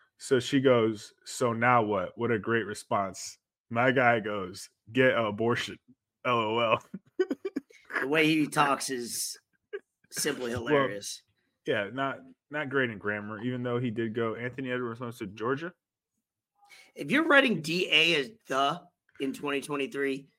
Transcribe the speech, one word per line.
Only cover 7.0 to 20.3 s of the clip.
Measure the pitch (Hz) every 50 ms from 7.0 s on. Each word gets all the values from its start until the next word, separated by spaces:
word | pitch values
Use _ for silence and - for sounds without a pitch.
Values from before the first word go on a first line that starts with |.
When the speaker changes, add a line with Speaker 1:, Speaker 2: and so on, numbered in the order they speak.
| _ _ _ -
Speaker 1:
<laughs> | 381 381 - - - 403 - 277 - _ - - _ - - -
Speaker 2:
The | - 135
way | 151 160 156 156
he | 160 156 147 117
talks | - 151 147 139 135 131 - -
is | 135 120 120 110 - - - - - - _ _ _ _ _ _ - 392 _ _ _ _ _ _
simply | - - - 156 135 120 123 117
Speaker 1:
Well, | 120 123 117
Speaker 2:
hilarious. | 123 151 139 131 98 101 101 - - - - _ _ _ _ _ _ _ _ -
Speaker 1:
yeah, | 156 131 107 101 98 120
not, | 135 139 135 127 - - - - _ _ _
not | 139 151 151 135
great | 131 139 131 120
in | 110 92
grammar, | 104 104 104 104 104 104 107 101
even | 113 127 127 123 123
though | 123 120 120
he | 127 120
did | 107 117 113 113 107
go, | 117 117 113 107
Anthony | 113 120 123 120 139 135 127
Edwards | 123 127 123 117 113 117
went | 127 120 117 -
to | 117 95
Georgia. | 101 110 110 120 139 139 165 185 - _ _ _ _ _ _ _ _ _ _ _ _ _ _ _ _ _ _ _ - - - _ _
Speaker 2:
If | - - 147
you're | 214 294 330 320
writing | 285 277 262 254 202 151
D | 147 156 165 185 - -
A | 156 151 160 170 170 147
as | 131 117 113 _ _ -
the | 135 135 139 139 165 175 - _ _ _ _ _ _ -
in | 139 135
twenty | - - 147 143 143 139
twenty-three, | - 147 143 143 135 120 127 139 139 139 135 135 143 _